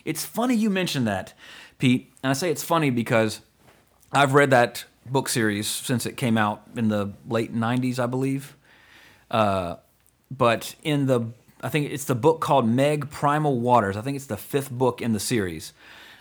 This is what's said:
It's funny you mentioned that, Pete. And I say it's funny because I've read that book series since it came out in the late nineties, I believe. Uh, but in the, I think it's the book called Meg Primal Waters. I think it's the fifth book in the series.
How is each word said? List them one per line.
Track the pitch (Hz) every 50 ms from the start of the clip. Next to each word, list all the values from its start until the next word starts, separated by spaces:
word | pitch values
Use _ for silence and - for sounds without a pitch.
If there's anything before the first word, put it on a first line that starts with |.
| -
It's | - 156 - -
funny | - - 220 233 247 254
you | 220 214 220
mentioned | 190 190 180 - - 143 120 110
that, | 101 92 95 - - _ - - - - - - _ -
Pete. | - 131 123 120 - - _ _ -
And | 131
I | 139
say | 135 190 180
it's | 151 - -
funny | - 170 165 156 139
because | 123 120 117 - 131 113 113 110 - - - _ _ _ _ - - _ _ _ _ _ _ - -
I've | 135 143 135 139
read | 143 143 135
that | 131 123 120 - - - - - _ _ -
book | 117 131 139 131 -
series | - 127 113 107 104 101 107
since | - - - - - 131 117 -
it | 107 -
came | - 135 120 113 113
out | 107 104 107 - - - -
in | 123 113 107
the | 107 104 101 98 101 - - -
late | 113 113 117 - -
nineties, | 117 113 113 123 127 127 127 123 127
I | 123
believe. | 120 127 131 135 135 135 135 135 - - _ _ _ _ _ _ _ - - - - - _ _ -
Uh, | - 110 107 101 98 95 90 85 85 - _ _ _ _ _ _ _ _ _ -
but | 131 131 131 117 113 104 - - - - -
in | 160 147 143 139
the, | 131 131 120 117 113 117 _ _ _ _ - -
I | 123
think | - 156 147 131
it's | - 139 -
the | - 131
book | 117 110 156 160 160
called | - - 151 139 120
Meg | 110 117 127 139 147 151 151 139 135
Primal | - - - 143 143 151 151 147 139 120
Waters. | 117 123 123 120 107 98 98 104
I |
think | 107 139 139
it's | 139 135
the | - 110 98
fifth | - - - 143 131 135
book | 127 120 131 123 120 - 98
in | 117 110
the | 101
series. | - - 127 113 98 90 82 78 76 - - _ - - - - - - - -